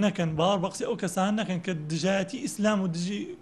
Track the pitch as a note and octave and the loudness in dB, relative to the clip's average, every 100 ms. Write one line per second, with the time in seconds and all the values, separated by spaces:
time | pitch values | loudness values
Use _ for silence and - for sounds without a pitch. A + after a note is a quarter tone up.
0 | G3+ G3+ E3 D#3 F3 G3+ F3 - A#3+ G3+ | 2 2 0 2 4 4 0 -2 -4 -2
1 | F#3 G3 F#3+ G#3+ G3 F3 F#3+ E3 D3+ D#3+ | -2 0 2 2 0 -2 -2 -4 -2 0
2 | F3+ G3 F#3+ C4 - - G#3 G#3 F#3+ E3 | 2 2 0 -4 -6 0 2 2 0 -2
3 | F3 G#3 F4 F4+ | -2 -4 -6 -12